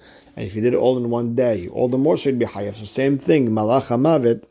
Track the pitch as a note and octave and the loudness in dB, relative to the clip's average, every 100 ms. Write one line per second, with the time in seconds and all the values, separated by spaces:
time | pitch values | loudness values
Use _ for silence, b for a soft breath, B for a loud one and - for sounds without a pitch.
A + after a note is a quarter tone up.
0 | B B B - G#2 G#2+ A#2+ - B2+ B2+ | B B B -12 -8 -2 0 2 2 2
1 | A#2+ A#2+ A#2+ A#2 B2 G2+ F2 - B2+ C3 | -2 -2 -2 0 0 0 -4 -2 0 2
2 | D3+ F3 C#3 B2 A2 G2+ G2+ G#2+ G#2+ - | 2 2 0 -2 -2 -4 -8 -8 -8 -2
3 | C#3 C#3 - D#3 A#2 G#2+ G#2+ A#2 - A#2+ | 0 0 2 2 2 0 2 0 0 0
4 | D#3 D#3 A#2 A2 - | 2 4 2 0 -6